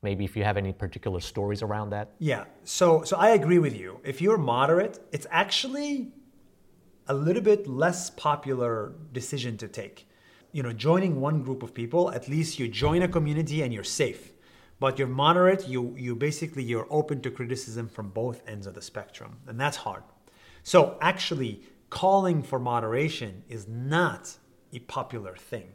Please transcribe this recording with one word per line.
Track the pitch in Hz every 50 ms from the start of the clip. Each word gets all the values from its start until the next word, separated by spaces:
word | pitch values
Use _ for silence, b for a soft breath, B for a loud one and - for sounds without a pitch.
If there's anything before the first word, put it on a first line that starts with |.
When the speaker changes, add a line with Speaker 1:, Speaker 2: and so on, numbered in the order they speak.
Speaker 1:
Maybe | - 104 101 92 101
if | 95 -
you | 110 101
have | 107 104
any | 101 98 95 92
particular | - - 92 - - - 110 95 90
stories | 87 - - - 101 101 104 101 110
around | 104 104 107 107 104
that. | 101 104 107 - - _
Speaker 2:
Yeah, | 160 151 131 107 101 - - - -
so, | - - - 185 175 160 160 160
so | - 190
I | 170 175 214
agree | 226 208 151 156 180 175
with | 160 143 110
you. | 104 92 92 92 - -
If | - 131 - 170
you're | 196 220 208
moderate, | 147 123 120 123 135 139 165 175 196 220 - - - - -
it's | 147 - -
actually | - 165 202 196 - - - 269 269 285 294 294 285 269 240 - - - - _ _ _ _ _ _ _ _ _ _ _ _ _ _ _ _ -
a | 143
little | 139 147 160 190 233 202
bit | 208 208 - 202
less | 139 127 131 151 175 175 180 - -
popular | - - - 151 147 143 - 135 135 123 123 120 113 110 104 117 - - - - 127
decision | 123 113 - - 143 120 123 110 104
to | 113 101
take. | - - 101 101 - - - b b b b b b b b b -
You | 151 131
know, | 120 117
joining | 107 110 151 165 185 196 185 160 135
one | 131 143 156 156 131
group | 127 135 127 120
of | 113 -
people, | - 117 117 123 170 175 - 117
at | 120 - -
least | 139 156 160 160 - -
you | 135 117
join | 101 104 127 147 156 175 180
a | 175
community | 180 170 151 147 151 151 160 135 143 156 151
and | 127 120
you're | 104 95
safe. | - - - 151 117 - - - - - b b b b b b b b b
But | 139 135 127 -
you're | 143 123
moderate, | 127 131 143 156 170 180 180 185 190 190 190
you, | 139 127 127 123 120 120 139
you | 123 123 120
basically, | 113 135 151 151 - 170 156 - 139 131
you're | 117 117 113 110 -
open | 147 151 151 151 151 135 -
to | 131 120
criticism | - 127 117 127 120 - - 113 117 113 110
from | - - 107 101
both | 95 110 117 123 120 123 - -
ends | 110 104 95 98
of | 90
the | 85 -
spectrum. | - _ 107 101 - - - - - 110 113 - 131
And | 117 113
that's | 135 143 143 -
hard. | - - 95 95 - - _ _ _ b b b b b b b b
So | - - 180 147 - - -
actually | 151 170 180 180 - - 170 143 131 113 104 - B B B B B _
calling | - - - 185 196 196 190 185 175 156 131
for | - - 131
moderation | 123 127 120 117 113 110 113 127 147 160 151 - 120 107 92 92 - -
is | 120 113 101
not | 98 113 117 127 135 151 165 180 156 107 90 - - - - _ _ _ _ _ _ -
a | 127
popular | 120 _ - 135 120 - - 117 101 95 92
thing. | - - - - 113 90 92 98